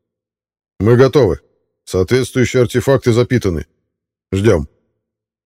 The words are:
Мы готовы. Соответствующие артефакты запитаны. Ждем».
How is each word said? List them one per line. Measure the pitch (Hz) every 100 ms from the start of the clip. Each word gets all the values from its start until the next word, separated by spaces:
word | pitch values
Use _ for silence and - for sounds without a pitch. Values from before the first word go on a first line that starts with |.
| _ _ _ _ _ _ _ _
Мы | 101 120
готовы. | 135 151 110 76 _ _ _ _ -
Соответствующие | 92 92 127 123 131 117 131
артефакты | 120 127 123 135 -
запитаны. | 113 123 123 98 80 - _ _ _ _ _ _
Ждем». | 95 107 90 71 _ _ _ _ _ _ _